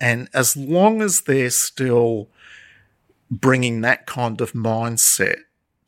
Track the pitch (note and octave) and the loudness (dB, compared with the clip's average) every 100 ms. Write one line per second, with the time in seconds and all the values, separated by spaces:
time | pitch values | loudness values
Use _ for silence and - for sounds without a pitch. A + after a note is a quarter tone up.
0 | B2 A#2 B2+ C3+ B2 C#3+ C3+ E3+ G#3 A3 | -2 -2 -2 -2 0 -2 -2 2 4 4
1 | G#3+ E3 - C3+ B2 - - - C3 A#2+ | 0 0 0 0 0 -2 -4 -2 0 2
2 | A#2 A2 G#2 _ - - - _ _ _ | 2 0 -8 _ -20 -20 -20 _ _ _
3 | _ _ _ A2+ C3+ C3 B2 A2+ A#2 - | _ _ _ -2 2 2 0 0 -2 -2
4 | - C3 A#2+ A2+ A#2 A#2 A2+ A2+ A#2 A2+ | -4 -4 -4 -4 -6 -4 -2 -2 -2 0
5 | - - F#2+ - - _ _ _ | 0 2 -2 -4 -8 _ _ _